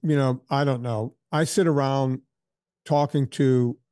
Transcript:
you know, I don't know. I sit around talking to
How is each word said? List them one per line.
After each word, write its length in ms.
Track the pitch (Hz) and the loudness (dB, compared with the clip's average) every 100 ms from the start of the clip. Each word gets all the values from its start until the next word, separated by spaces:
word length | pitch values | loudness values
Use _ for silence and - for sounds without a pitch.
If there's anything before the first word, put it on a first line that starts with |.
you 140 | 156 147 | -2 0
know, 260 | 131 127 - | 0 -2 -4
I 140 | 139 | -2
don't 180 | 143 123 | 0 -2
know. 320 | 120 110 113 - _ | -4 -4 -6 -10 _
I 120 | 151 | -2
sit 240 | 160 - 170 | 0 0 0
around 540 | 143 135 135 135 131 - _ _ _ _ _ - | 2 0 0 0 -4 -10 _ _ _ _ _ -2
talking 420 | 147 143 147 127 | 0 0 0 -2
to 480 | - 135 127 120 - _ | 0 2 2 0 -4 _